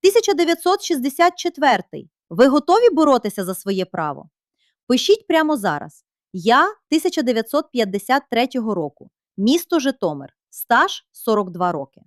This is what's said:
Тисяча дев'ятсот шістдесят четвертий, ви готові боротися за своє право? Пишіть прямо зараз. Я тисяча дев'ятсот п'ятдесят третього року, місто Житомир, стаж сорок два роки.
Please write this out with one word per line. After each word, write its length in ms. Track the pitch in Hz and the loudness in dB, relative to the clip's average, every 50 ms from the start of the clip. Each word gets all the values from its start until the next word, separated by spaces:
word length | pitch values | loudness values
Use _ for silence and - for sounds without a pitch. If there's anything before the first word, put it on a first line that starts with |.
Тисяча 320 | - 370 - 466 415 - 403 | 2 4 2 2 0 0 0
дев'ятсот 480 | 285 349 320 339 330 - 359 370 392 | 0 0 0 0 -2 0 -2 -2 -2
шістдесят 520 | - - 349 277 240 277 262 - 339 349 349 - | -2 -4 -4 -2 -2 -6 -2 2 0 0 0 -2
четвертий, 720 | - 349 - - 285 277 240 185 175 _ - 151 - _ _ _ _ _ | -8 -8 -6 0 0 0 0 0 -2 _ -16 -18 -18 _ _ _ _ _
ви 180 | 170 175 240 277 | 2 4 4 4
готові 420 | 262 294 - - 349 427 494 480 | 4 2 2 2 2 4 4 4
боротися 560 | 349 269 320 294 269 240 233 208 190 - 190 | 4 4 4 4 4 2 0 -4 -6 -6 -6
за 100 | 175 190 | -6 -8
своє 300 | - - 202 196 185 185 | -8 -6 -4 -4 -4 -4
право? 440 | 180 - 170 160 151 139 135 - - _ _ _ _ _ _ _ _ _ _ _ _ | -6 -6 -6 -6 -6 -8 -10 -14 -20 _ _ _ _ _ _ _ _ _ _ _ _
Пишіть 400 | 247 254 - - 403 440 _ _ | -2 0 2 2 0 0 _ _
прямо 300 | 330 320 320 302 302 262 | 0 0 2 2 -2 -2
зараз. 480 | 196 196 151 147 - 156 - - _ _ _ _ _ _ _ | -2 -4 -4 -4 -8 -12 -20 -20 _ _ _ _ _ _ _
Я 420 | 190 165 208 233 269 320 392 427 _ _ _ | -4 0 2 4 4 4 2 -2 _ _ _
тисяча 320 | - 320 - 370 - - | -2 0 0 0 -2 -2
дев'ятсот 440 | 294 233 240 220 220 - - 285 320 _ | -2 0 0 -2 -2 -2 -2 -4 -4 _
п'ятдесят 520 | _ 247 226 196 185 202 - - 254 277 277 _ | _ -2 -2 -2 -2 -8 -2 0 -2 -2 0 _
третього 440 | - 226 240 262 - 262 226 220 208 | -2 -2 -2 0 -2 -4 -4 -4 -4
року, 340 | 185 156 143 _ _ - - _ _ _ _ _ - | -4 -6 -8 _ _ -20 -20 _ _ _ _ _ -2
місто 420 | 196 220 277 339 330 _ - 330 | 0 2 2 2 0 _ -2 -2
Житомир, 500 | 247 277 269 _ - 170 151 143 135 135 _ _ _ _ | 0 -2 -4 _ -4 -4 -4 -4 -12 -16 _ _ _ _
стаж 540 | - - - _ 233 240 311 403 - - _ _ | -18 -18 -4 _ 2 2 2 0 -2 -10 _ _
сорок 400 | _ - - - 220 208 208 185 | _ -10 -4 -2 0 0 -2 -4
два 200 | 170 170 180 180 | -6 -4 -4 -2
роки. 300 | 170 151 139 - _ _ _ | -2 -4 -8 -10 _ _ _